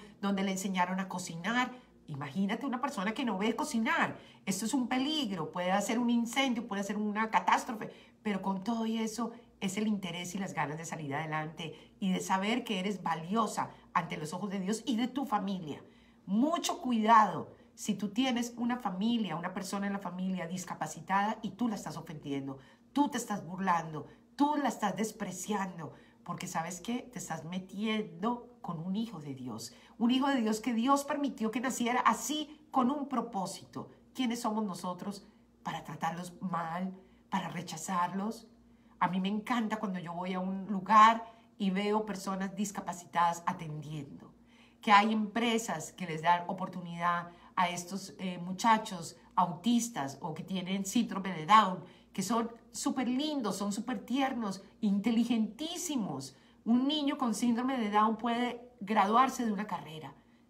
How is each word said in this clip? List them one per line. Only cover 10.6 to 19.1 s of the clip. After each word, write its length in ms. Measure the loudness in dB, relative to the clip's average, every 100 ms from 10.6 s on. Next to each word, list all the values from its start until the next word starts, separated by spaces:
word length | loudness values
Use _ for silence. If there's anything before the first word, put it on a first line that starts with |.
| -2 -4
de 80 |
salir 300 | -8 -6 -4
adelante 800 | -4 -2 -2 -4 -6 -10 -12 -18 -4
y 100 | 0
de 100 | 0
saber 440 | 2 2 2 0
que 160 | 0 -2
eres 220 | -2 -2
valiosa 680 | -2 -4 -2 0 0 -2 -6 -8 -4
ante 220 | -2 -2 -4
los 180 | -6
ojos 160 | -6 -4
de 80 | -4
Dios 240 | -2 -2
y 120 | 0 0
de 100 | 0
tu 180 | -2
familia. 580 | 0 0 0 -4 -6 -10 -12 -20 -20 -16 -2
Mucho 540 | 2 4 2 0 -2
cuidado 720 | 0 4 8 8 8 2 -6 -12 -20
si 200 | -8 -4
tú 140 | -2 -2
tienes 460 | 0 2 2 -2 -4
una 200 | -2 -2
familia, 600 | -2 -2 0